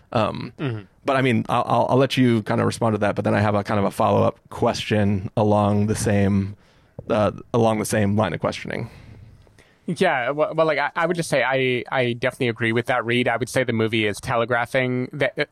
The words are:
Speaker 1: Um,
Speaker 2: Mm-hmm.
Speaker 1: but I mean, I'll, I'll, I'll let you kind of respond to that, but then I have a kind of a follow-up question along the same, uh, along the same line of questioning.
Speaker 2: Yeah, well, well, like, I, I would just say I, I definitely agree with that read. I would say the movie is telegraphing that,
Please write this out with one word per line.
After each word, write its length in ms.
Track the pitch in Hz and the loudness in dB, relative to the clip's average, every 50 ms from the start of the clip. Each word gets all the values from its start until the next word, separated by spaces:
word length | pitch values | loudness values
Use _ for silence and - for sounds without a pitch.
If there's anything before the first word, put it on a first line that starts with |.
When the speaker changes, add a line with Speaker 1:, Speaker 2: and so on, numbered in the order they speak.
| _ _ | _ _
Speaker 1:
Um, 400 | - 117 107 90 82 82 - 120 - - | -2 -2 -2 -2 -2 -6 -10 -12 -10 -8
Speaker 2:
Mm-hmm. 220 | 170 131 113 107 98 - _ _ - | -6 -6 -6 -6 -10 -14 _ _ -4
Speaker 1:
but 100 | 139 135 | -2 0
I 60 | 135 | 2
mean, 240 | 131 131 117 110 - - | 2 2 2 0 0 0
I'll, 140 | 120 120 - | -2 -2 0
I'll, 220 | - 120 117 117 - | 0 0 0 2 2
I'll 60 | 127 127 | 4 2
let 200 | 139 131 - 135 | 2 2 2 2
you 260 | 127 120 117 113 104 | 4 4 4 2 0
kind 160 | - 120 117 | 0 0 0
of 60 | 107 107 | 0 0
respond 260 | 101 - 117 113 107 | 0 0 0 0 0
to 20 | 101 | 0
that, 160 | 104 101 98 | 0 0 0
but 80 | 104 104 | 0 -2
then 80 | 110 107 | 0 0
I 60 | 104 | 2
have 140 | 104 107 104 | 2 2 2
a 80 | 101 98 | 0 -2
kind 160 | - 110 104 | 0 0 0
of 60 | 98 | 0
a 60 | 98 | 0
follow-up 460 | - - 110 107 101 101 104 104 - - _ _ | 0 0 2 2 2 2 2 2 0 -4 _ _
question 800 | - - - 117 101 - - - 110 104 104 98 104 95 95 - - 117 | -6 -2 0 0 0 -2 -2 -2 0 2 2 2 0 -2 -4 -4 -2 0
along 500 | 107 107 104 104 104 101 104 104 104 107 | 2 2 4 4 2 2 2 2 2 0
the 80 | 107 | 0
same, 600 | - - 117 101 101 98 98 101 98 98 98 104 - _ _ _ _ _ _ _ - - - | 0 0 0 2 2 4 4 2 2 0 -2 -6 -12 _ _ _ _ _ _ _ -16 -6 -2
uh, 220 | - 107 104 95 - - - - - | 0 2 2 0 0 -4 -6 -4 0
along 260 | 120 113 113 110 107 | 2 2 2 2 0
the 60 | 98 | -2
same 300 | - - 110 104 98 104 107 | -2 0 0 2 2 2 2
line 160 | 104 90 - | 0 0 -2
of 60 | - | -2
questioning. 480 | - 101 - - - - - - 117 - - - - - - - - - - - - - - - - _ _ _ _ | -4 -4 -4 -6 -8 -10 -8 -8 -8 -10 -12 -16 -20 -20 -20 -20 -20 -20 -20 -20 -20 -20 -20 -20 -20 _ _ _ _
Speaker 2:
Yeah, 440 | - 170 - 185 175 151 131 120 127 | -8 -2 0 2 2 2 0 0 -2
well, 220 | 147 147 151 - 156 | 0 0 -2 0 0
well, 100 | 160 160 | 0 2
like, 140 | 156 151 135 | 2 2 0
I, 120 | 143 139 - | -2 -2 -2
I 100 | 170 170 | -2 0
would 100 | 165 180 165 | 0 0 -2
just 120 | 160 - | -4 -2
say 140 | 160 135 117 | 0 0 2
I, 400 | 127 135 131 131 127 123 120 104 - | 2 0 0 0 0 0 -2 -4 -2
I 220 | - 135 127 120 120 | -2 -2 0 0 -2
definitely 340 | 120 - 127 - - 135 120 | -2 -2 -4 -2 -2 -2 -2
agree 220 | 110 - 120 113 | -2 0 0 0
with 140 | 113 120 117 | 0 0 0
that 180 | - 131 123 110 | 0 0 -2 0
read. 220 | 117 120 123 123 123 | 0 0 0 2 0
I 80 | 120 113 | 0 -2
would 120 | 127 - | -2 -2
say 140 | - 135 127 | -2 -2 0
the 100 | 120 117 | 0 0
movie 320 | 113 110 110 113 113 110 | 0 0 0 0 0 0
is 140 | 104 98 - | 0 -2 -4
telegraphing 880 | - - 131 117 117 113 123 117 120 - - 135 127 127 123 123 127 - - | -4 -2 0 0 0 0 0 -2 -2 -2 -2 -2 0 0 -2 -4 -4 -6 -4
that, 360 | 143 135 127 - - 147 - | -4 -4 -2 -2 -4 -6 -6